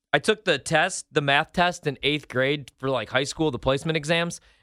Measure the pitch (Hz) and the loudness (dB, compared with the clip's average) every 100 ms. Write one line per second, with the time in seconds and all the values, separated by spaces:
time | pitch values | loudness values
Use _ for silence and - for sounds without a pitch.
0 | - 147 - 214 - 147 - 156 180 - | -2 -2 2 -2 2 -2 2 2 2 -2
1 | - 147 143 143 160 - 180 170 151 135 | -4 -2 2 2 2 0 0 0 -6 -2
2 | 135 147 - 123 131 147 131 _ 135 127 | -2 -2 -4 -2 0 -2 -6 _ -4 -2
3 | 107 127 139 - 156 120 131 143 160 160 | 0 -2 -2 -2 -2 0 0 0 0 -2
4 | 147 170 170 - _ _ | 0 0 0 -6 _ _